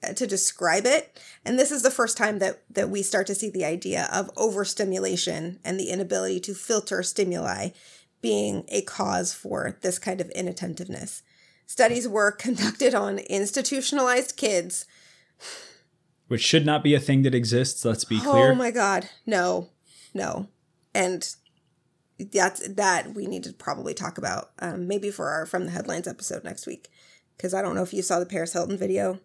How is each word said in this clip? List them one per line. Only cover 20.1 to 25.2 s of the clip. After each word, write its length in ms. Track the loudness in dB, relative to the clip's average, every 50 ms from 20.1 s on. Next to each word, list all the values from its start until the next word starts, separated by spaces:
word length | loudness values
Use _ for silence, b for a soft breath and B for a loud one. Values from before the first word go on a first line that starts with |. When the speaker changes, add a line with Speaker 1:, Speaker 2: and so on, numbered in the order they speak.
| b
Speaker 1:
No. 340 | -6 -4 -4 -4 -6 -8 -10 _ _ _ _ _ _ _ _ _
And 340 | 0 2 2 0 -2 -4 -8 -10 _ _ _ _ _ _ _ _ _ _ _ _ _ _ _ _ _
that's, 480 | -14 -2 2 4 4 4 2 -2 -8 -6
that 460 | -2 2 4 4 4 2 0 -4 -8
we 120 | -8 -6
need 180 | -6 -6 -6 -8
to 80 | -10 -14
probably 420 | _ -6 -6 -6 -4 -4 -6 -6
talk 240 | -6 -6 -8 -8 -4
about, 320 | -4 -4 -4 -4 -6 -10 _ -10
um, 280 | -8 -6 -6 -6 -4
maybe 240 | -2 -2 -2 -2 -4
for 180 | -6 -4